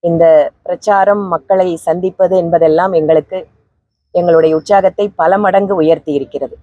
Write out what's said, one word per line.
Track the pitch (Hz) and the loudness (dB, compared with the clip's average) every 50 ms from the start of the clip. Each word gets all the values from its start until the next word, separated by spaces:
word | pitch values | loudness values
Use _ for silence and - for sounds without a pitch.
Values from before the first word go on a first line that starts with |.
| - | -2
இந்த | 170 170 165 165 165 160 156 143 - _ _ _ | -2 0 2 4 4 4 4 2 0 _ _ _
பிரச்சாரம், | - 180 - - - 208 196 190 202 202 208 202 185 | -10 -10 -8 -2 0 0 2 2 2 0 -2 -2 -4
மக்களை | 175 160 - _ 196 190 185 185 170 | -6 -8 -2 _ -2 0 0 -2 -4
சந்திப்பது | 160 - - 160 170 170 190 185 _ 190 185 190 | -6 -4 -4 -4 -2 -4 -6 -2 _ -2 0 0
என்பதெல்லாம் | 185 170 170 165 170 165 160 156 160 180 190 190 | 0 0 0 0 2 2 2 2 2 0 0 0
எங்களுக்கு | 165 156 151 160 160 147 _ 190 185 165 _ _ _ _ _ _ _ _ _ _ _ _ _ | -2 0 2 0 0 0 _ -12 -12 -12 _ _ _ _ _ _ _ _ _ _ _ _ _
எங்களுடைய | _ 180 175 175 165 160 160 160 156 | _ -2 0 2 2 4 4 2 0
உற்சாகத்தை | 160 156 - 202 196 190 190 185 - 202 208 | -2 -2 0 0 2 2 0 -2 -2 -6 -6
பல | - - 165 165 190 202 | -4 -2 0 0 0 0
மடங்கு | 208 190 185 196 202 190 202 | 0 0 0 0 -2 -2 -2
உயர்த்தி | 180 156 156 165 151 - - 147 | 0 2 2 0 0 -2 -6 -4
இருக்கிறது. | 143 135 - - 143 139 127 - - | -4 -6 -6 -8 -10 -10 -10 -12 -18